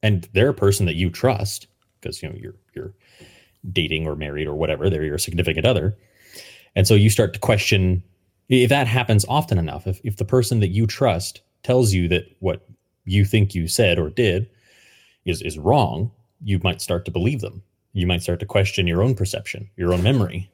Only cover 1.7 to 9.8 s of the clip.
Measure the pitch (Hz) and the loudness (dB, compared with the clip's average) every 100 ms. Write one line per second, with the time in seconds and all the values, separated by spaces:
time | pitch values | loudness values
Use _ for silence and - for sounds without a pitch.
1.7 | _ _ _ - - - - - - _ | _ _ _ -12 -12 -12 -14 -16 -20 _
2.7 | - - - _ _ - _ _ _ 92 | -14 -14 -16 _ _ -20 _ _ _ -4
3.7 | 92 78 78 80 76 76 73 76 73 80 | -2 -2 -2 -4 -6 -8 -6 -6 -4 -4
4.7 | 76 82 80 76 73 - 85 82 78 110 | -2 -2 -2 -4 -6 -6 -2 -2 0 0
5.7 | 113 92 107 _ _ _ - - - _ | 2 -2 -6 _ _ _ -20 -20 -20 _
6.7 | - 98 104 107 104 104 - - 107 - | 0 4 6 6 4 0 0 0 0 2
7.7 | 104 92 90 - _ _ _ _ 127 123 | 2 2 0 -4 _ _ _ _ 2 4
8.7 | 139 127 123 120 107 - 139 160 92 80 | 2 2 0 2 2 2 -2 0 -2 -2
9.7 | 71 | -6